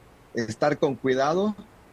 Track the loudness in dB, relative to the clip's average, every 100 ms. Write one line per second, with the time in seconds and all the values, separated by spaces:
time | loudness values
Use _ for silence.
0 | -20 -20 -10 -6 -6 -2 0 2 0 0
1 | 0 2 2 0 -2 -4 -12 -20 -20